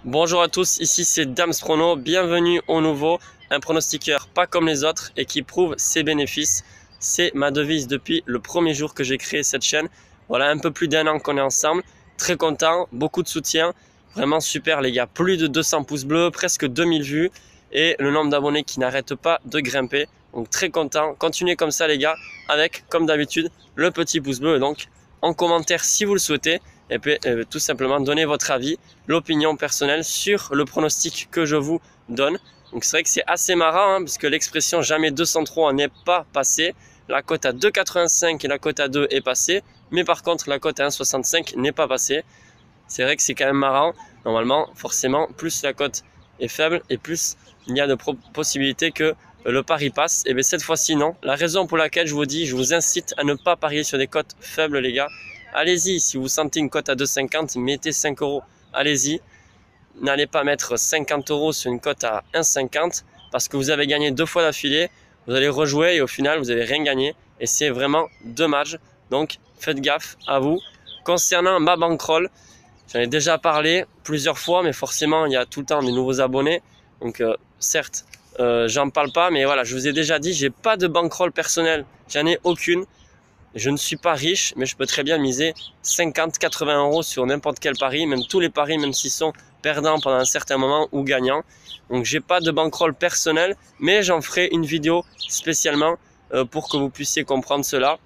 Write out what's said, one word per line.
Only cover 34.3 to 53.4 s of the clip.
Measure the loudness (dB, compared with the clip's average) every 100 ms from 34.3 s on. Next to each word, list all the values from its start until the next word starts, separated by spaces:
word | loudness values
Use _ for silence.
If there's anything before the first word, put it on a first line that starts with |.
| 0 -2 -2 0 0
jamais | 2 2 2
deux | 0
cent | 0 0
trois | -2 2 2
n'est | 2 0 -2
pas | 0 0 0
passée ». | -2 0 0 0 -4 -20 -20 -4
La | -4
cote | -2 -2
à | 0
deux | 2 2
quatre-vingt-cinq | 2 0 0 2 2 2 0
et | -2
la | -2
cote | -2 -2
à | -2
deux | 0 2
est | 0
passée, | 0 -2 0 -2 -2 _ -4
mais | -2
par | 0 0
contre | 0 -2 -2
la | -4
cote | -4 -2
à | -2
un |
soixante-cinq | 0 -2 -2 0 -2 -2 -2
n'est | -2
pas | 0 -2
passée. | 0 -2 -4 -6 -20 -20 _ -20 _ _
C'est | -2
vrai | 0 0
que |
c'est | -2
quand | 0 2
même | 2
marrant. | 2 2 2 -2 -18 -8
Normalement, | -2 0 2 2 0
forcément, | -8 -6 -2 0 0 0 -4
plus | -6 -4
la | -4
cote | -2 -4 -4 -14 -20 -20 -8
est | -8
faible | 0 0 0 -2
et | -6
plus | -4 -4 -4 -6 -20 -20 -4
il | 0
y |
a | 2
de |
pro-, | 0 -2 -6 -8
possibilités | -6 -4 0 0 0 -2
que, | 2
euh, | 0 0 -12 -8
le | -2 0
pari | 0 0 0
passe. | 0 0 0 0
Et |
bien | 0
cette | 0 -2
fois-ci, | -2 -2 2 2
non. | 2 -2
La | -4
raison | 0 0 0 0
pour | 2
laquelle | 2 0 0
je |
vous | 0 -2
dis, | -2 -2
je | 0
vous | 2
incite | 2 2 -2 -4 -2
à |
ne | -2
pas | 0